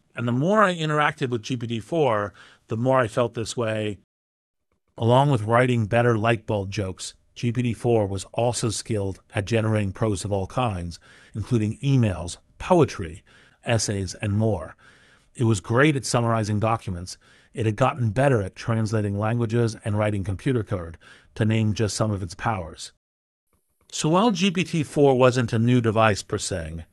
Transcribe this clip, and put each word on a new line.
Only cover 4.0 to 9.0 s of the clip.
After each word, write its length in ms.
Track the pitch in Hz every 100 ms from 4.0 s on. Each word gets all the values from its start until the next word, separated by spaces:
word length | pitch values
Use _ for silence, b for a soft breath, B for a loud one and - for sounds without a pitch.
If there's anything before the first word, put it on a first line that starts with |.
| _ _ _ _ _ _ _ _ _ -
Along 320 | 113 123 143
with 140 | 131
writing 420 | 104 117 127 120 104
better 320 | 117 120 113
light 280 | 110 117 -
bulb 260 | 107 98
jokes, 420 | 98 95 90 - - _ -
G 160 | 120
P 100 | 117
T 120 | 123
four 340 | 110 123 113 101
was 160 | 98 -
also 380 | - 120 113 120
skilled 500 | 98 - 107